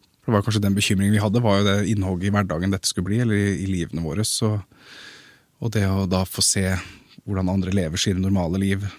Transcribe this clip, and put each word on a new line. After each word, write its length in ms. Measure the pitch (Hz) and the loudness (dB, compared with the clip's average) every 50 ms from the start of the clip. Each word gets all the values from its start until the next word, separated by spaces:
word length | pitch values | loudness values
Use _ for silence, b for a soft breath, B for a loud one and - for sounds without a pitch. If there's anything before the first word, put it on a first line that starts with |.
| _ _ _ _ | _ _ _ _
for 120 | _ - | _ 2
det 40 | 117 | 2
var 60 | 104 | 2
kanskje 200 | 98 - 107 110 | 2 2 0 0
den 140 | 101 101 98 | 0 0 0
bekymringen 360 | 101 101 - 104 95 98 101 107 | 0 0 0 2 2 2 4 4
vi 80 | 104 | 2
hadde, 180 | 101 107 98 120 | 2 2 2 2
var 180 | 120 110 98 98 | 4 4 4 4
jo 40 | 101 | 4
det 240 | 101 98 101 104 90 | 4 2 2 2 0
innhogget 400 | 110 101 95 92 95 87 90 101 | 0 0 0 -2 -2 -2 0 0
i 40 | |
hverdagen 400 | 101 104 104 90 78 80 90 98 | 2 2 0 0 -2 -2 -2 0
dette 160 | 95 90 - - | -2 -2 -2 -4
skulle 160 | - - 87 | -4 -4 -2
bli, 140 | 90 104 117 | -2 0 0
eller 140 | 123 113 107 | 0 2 2
i, 280 | 101 101 101 98 76 95 | 2 2 0 0 -2 -2
i 40 | 98 | -2
livene 360 | 95 87 82 73 - 78 82 | -2 -2 -2 -4 -4 -4 -4
våre, 220 | 78 73 98 107 | -4 -2 -2 -2
så, 360 | - - - 117 107 107 104 95 - B B B B B B B B B B B B B B B B B - | -2 -2 -2 -2 -2 -2 -2 -6 -8 B B B B B B B B B B B B B B B B B -8
og 100 | - 117 | -6 -4
det 120 | 107 110 101 98 | 0 0 2 2
å 220 | 95 98 98 92 | 2 2 0 0
da 160 | 92 92 95 | 0 0 -2
få 160 | - - - - | -2 -4 -2 -2
se 320 | - - 98 95 92 92 90 B B B B B B B B - | 0 0 0 0 0 0 -2 B B B B B B B B -10
hvordan 220 | - 104 95 92 90 | -6 -4 -2 0 0
andre 220 | 95 98 90 92 | 0 0 0 0
lever 240 | 95 101 90 78 80 92 | 0 0 0 -2 -2 -2
sine 220 | - 110 95 90 | 0 0 0 0
normale 400 | 92 95 98 95 87 82 87 98 | 0 2 2 2 0 0 0 0
liv, 240 | 98 98 98 98 101 98 B | 0 0 0 -2 -4 -6 B